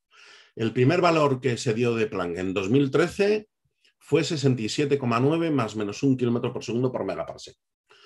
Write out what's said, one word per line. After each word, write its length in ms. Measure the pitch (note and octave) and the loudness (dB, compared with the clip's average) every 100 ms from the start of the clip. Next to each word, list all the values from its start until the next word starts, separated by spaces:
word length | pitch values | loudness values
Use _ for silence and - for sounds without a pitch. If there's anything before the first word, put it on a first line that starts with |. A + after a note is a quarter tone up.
| _ _ - - _ - | _ _ -20 -20 _ -4
El 180 | A2+ | -2
primer 280 | B2+ B2+ F3 | 2 4 4
valor 380 | E3+ D#3+ C#3+ C3 | 4 4 2 2
que 180 | B2+ A#2 | -2 -2
se 160 | B2 | -2
dio 220 | A2 A#2+ A2+ | 0 0 0
de 120 | G#2+ | -2
Planck 300 | G2 F2 F2 | -2 -4 -4
en 160 | F#2 | -4
dos 160 | F#2+ F#2+ | -2 2
mil 220 | C3+ C#3 | 2 2
trece 560 | - E3+ - G3+ G#3+ - _ _ _ _ _ | 2 0 0 0 0 -4 _ _ _ _ _
fue 240 | - D3+ | -2 0
sesenta 380 | D#3 D#3 C#3 B2 | 0 0 0 0
y 80 | G#2+ | -2
siete 280 | - C#3+ C3+ | -2 0 0
coma 220 | B2 A#2 | 0 2
nueve 300 | C3+ E3 E3 | 2 2 0
más 260 | C#3 A2 G#2+ | 0 -2 -4
menos 280 | G2+ G#2 | -6 0
un 140 | C#3 B2+ | 0 2
kilómetro 340 | A#2+ A#2+ A#2+ | 0 0 -2
por 120 | A2 | -6
segundo 280 | - A#2 B2+ | -6 -2 -2
por 140 | G#2 F#2+ | -4 -6
megaparsec. 500 | E2 - - - - _ _ _ _ | -6 -8 -12 -18 -20 _ _ _ _